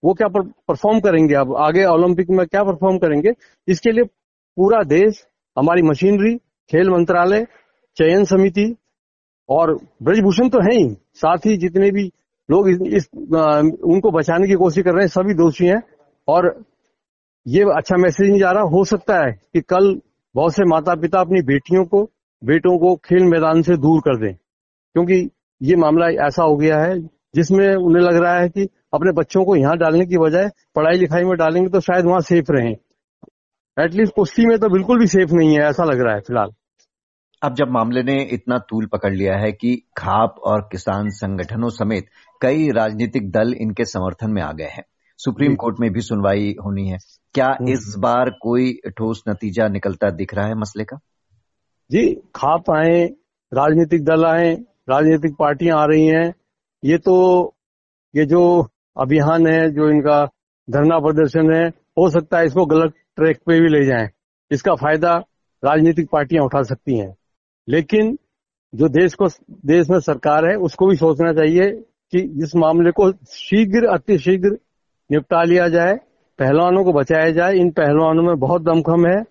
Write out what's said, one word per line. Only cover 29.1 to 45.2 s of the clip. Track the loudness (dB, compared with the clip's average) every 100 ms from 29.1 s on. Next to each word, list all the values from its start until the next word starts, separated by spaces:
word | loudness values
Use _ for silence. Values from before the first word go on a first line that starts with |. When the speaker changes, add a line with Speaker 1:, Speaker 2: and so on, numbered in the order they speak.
Speaker 1:
बच्चों | -2 -2 -2 0
को | 2
यहाँ | 2 0
डालने | 0 0 0
की | 0
बजाय | 2 0 -2 -6 _ -2
पढ़ाई | 0 2
लिखाई | 0 0
में | 0 0
डालेंगे | 0 0 0
तो | -2
शायद | 0 0 2
वहाँ | 0
सेफ | 2 0 2
रहें। | -2 -2 -6 _ _ _ _ -20 _ _ _ _ -4
एटलीस्ट | -4 0 -2 0
कुश्ती | -2 2 2
में | 2
तो | 2
बिल्कुल | 0 2 2
भी | 4
सेफ | 2 2
नहीं | 2 4
है, | 2
ऐसा | 0 0
लग | -2 0
रहा | -2 -2
है |
फिलहाल। | -4 -4 -4 -8 _ _ _ _ _ _ _ _
Speaker 2:
अब | -8 -4
जब | -2
मामले | -2 -2 -2
ने | -2 -4
इतना | -4 -8 -4 -6
तूल | -4 -8 -6
पकड़ | -4 -4
लिया | -2 -2 -2
है | -4
कि | -4 -4 -4 _ -12
खाप | -4 -2 -2 -4
और | -4 -4 -4
किसान | -10 -6 -6 -6
संगठनों | -8 -8 -8 -8 -6 -8
समेत | -6 -6 -6 -8 _ _ _
कई | -4 0 0
राजनीतिक | 0 -2 -4 -6 -6 -4
दल | -2 -2
इनके | -2 -6 -6 -6
समर्थन | -6 -8 -8 -6
में | -6
आ | -6
गए | -10 -14
हैं, | -16 -20 _ _
सुप्रीम | _